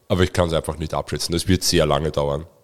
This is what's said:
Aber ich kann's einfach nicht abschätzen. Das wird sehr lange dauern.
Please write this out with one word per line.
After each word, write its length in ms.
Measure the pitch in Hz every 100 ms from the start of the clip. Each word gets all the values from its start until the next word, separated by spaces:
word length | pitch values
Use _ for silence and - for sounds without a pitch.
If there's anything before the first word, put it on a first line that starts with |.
| -
Aber 160 | 90
ich 100 | 90
kann's 200 | - 87
einfach 260 | 80 - 78
nicht 160 | 78 73
abschätzen. 380 | - 76 -
Das 140 | 85 -
wird 140 | 90
sehr 240 | - 85 76
lange 240 | 71 78
dauern. 380 | 73 71 71 85 _